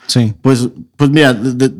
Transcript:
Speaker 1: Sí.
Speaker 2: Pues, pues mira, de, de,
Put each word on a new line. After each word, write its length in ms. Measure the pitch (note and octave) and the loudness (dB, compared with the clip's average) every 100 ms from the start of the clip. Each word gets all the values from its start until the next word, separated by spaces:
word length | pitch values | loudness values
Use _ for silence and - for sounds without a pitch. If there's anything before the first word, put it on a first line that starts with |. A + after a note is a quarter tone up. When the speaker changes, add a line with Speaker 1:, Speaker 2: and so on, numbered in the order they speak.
| - | -4
Speaker 1:
Sí. 260 | B2+ A2+ G#2+ | -2 -2 -2
Speaker 2:
Pues, 280 | C3 B2+ A#2+ - - _ | 0 0 -2 -8 -20 _
pues 140 | C#3 | 0
mira, 220 | D3+ C#3+ A#2 | 2 2 2
de, 340 | B2+ B2 C3 | -4 -2 -2
de, 60 | - | 0